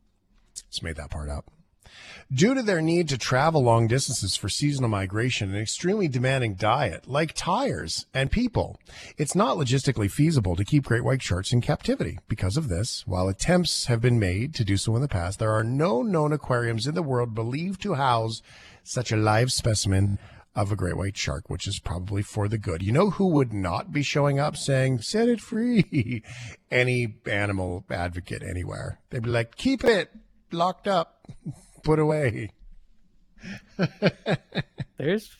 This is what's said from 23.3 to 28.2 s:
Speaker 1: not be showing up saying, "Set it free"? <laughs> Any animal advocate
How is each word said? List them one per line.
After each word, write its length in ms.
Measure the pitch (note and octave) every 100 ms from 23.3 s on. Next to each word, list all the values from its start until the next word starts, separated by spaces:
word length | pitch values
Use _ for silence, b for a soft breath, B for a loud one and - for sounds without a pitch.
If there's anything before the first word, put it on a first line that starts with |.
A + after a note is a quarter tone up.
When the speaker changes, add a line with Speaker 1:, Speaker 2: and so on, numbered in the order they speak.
| D3 B2
Speaker 1:
not 380 | G#2 F2+ G2 -
be 100 | D3
showing 360 | C#3 D3 C#3+ C#3
up 160 | D3 D3
saying, 420 | - C3+ C3 B2+
"Set 280 | - G#3 A#3+
it 100 | A#3
free"? 840 | - A3 A#3+ A#3 - C#3+ A#2+ A#2+ B B G#2+
<laughs> 240 | B _
Any 440 | B2+ B2 B2 A#2 - -
animal 580 | G#2 G2+ G2 F#2 F#2 -
advocate 520 | - F2 F2